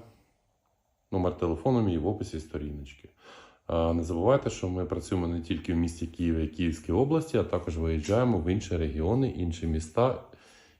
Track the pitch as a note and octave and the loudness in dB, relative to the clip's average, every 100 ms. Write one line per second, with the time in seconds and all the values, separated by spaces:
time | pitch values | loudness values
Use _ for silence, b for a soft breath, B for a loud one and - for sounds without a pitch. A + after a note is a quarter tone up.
0 | - b b b _ _ _ _ _ _ | -8 b b b _ _ _ _ _ _
1 | _ F#2 F2+ F2 E2+ D#2+ C#3 B2 G2+ E2 | _ -2 0 0 -2 0 2 4 4 2
2 | E2 - - D#2 - D2 D2 D2 C#2 - | 0 -2 -4 -8 -8 -8 -6 -8 -12 -18
3 | - _ B B B B - E2 E2 E2+ | -20 _ B B B B -4 0 2 2
4 | D#2+ E2+ G2+ C#3 - - F#2 F#2 F2 F2 | 0 2 4 4 2 -4 -4 -2 -2 -4
5 | - F#2 E2+ E2+ E2 E2+ - E2+ E2+ E2 | -2 -2 0 -2 -2 -4 0 0 0 -2
6 | E2 - E2+ D#2+ D2+ - E2+ D#2+ - F2 | -8 -2 0 2 0 -2 -2 -2 0 2
7 | C#3 D#3+ D#3 A2 E2 F2+ F2 D#2+ D#2+ D#2+ | 4 2 2 0 0 -2 -2 -2 0 0
8 | D#2 A2 B2+ F#2+ E2+ G#2 - E2+ D#2 C#2+ | 2 2 4 2 2 0 0 -2 -2 0
9 | E2 B2 C3+ - E2+ E2 E2 D#2+ D#2+ - | 2 2 2 0 -4 -2 -2 -2 -2 2
10 | B2 - - - B B B B | 2 2 -8 -20 B B B B